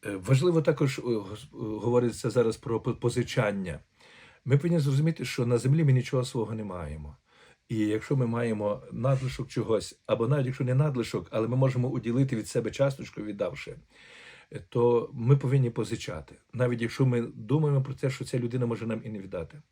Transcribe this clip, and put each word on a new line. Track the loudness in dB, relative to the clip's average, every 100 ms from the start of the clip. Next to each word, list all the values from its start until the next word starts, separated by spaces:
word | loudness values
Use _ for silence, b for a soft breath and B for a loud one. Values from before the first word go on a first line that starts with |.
| -8
Е, | -8
важливо | 2 4 6 4
також, | 4 2 2 0
е, |
гос-, | -2 -2 -4 -14
е, | -16
говориться | -10 -6 -2 2 4 4 0 0
зараз | 2 2 2
про | -2 -2
по-, | -2
позичання. | 0 0 0 -2 0 0 0 -4 -8 -12 B B B B B
Ми | 0 2
повинні | 4 2
зрозуміти, | 2 2 2 0
що | -6 -2 0
на | 2
землі | 2 4
ми | 6
нічого | 4 4 -2
свого | -2 -4 -4
не | -4
маємо. | -6 -8 -8 -10 -12 -16 _ b b b _
І | -2
якщо | 0 0 0 0
ми | 2
маємо | 0 0 0 -2 -4 -6
надлишок | -4 0 0 0 -6 -6
чогось, | -4 0 0 0 -14 -2
або | 0 2
навіть | 2 2
якщо | -2
не | 0
надлишок, | 2 2 0 -2 -4 -4
але | -2 0
ми | 2
можемо | 2 2 0
уділити | -2 0 2 2 0
від | -2
себе | -2 -2
часточку, | 2 0 0 -12 -10
віддавши, | -8 -4 -4 -4 -12 -14 -18 B B B B B B
е, | -16 -6
то | 2 4 4 0
ми | -4 4 4
повинні | 4 2 2
позичати, | -2 -4 -4 -6 -10 -12 -20 _
навіть | -2 0 0
якщо | -4 0 2
ми | 2
думаємо | -2 -8 -2 2 4 2
про | 0
те, | -4 -4
що | -4
ця | -4 -2
людина | -2 -2 -2
може | -2 -4
нам | -6
і | -6
не | -10
віддати. | -10 -10 -10 -14 -20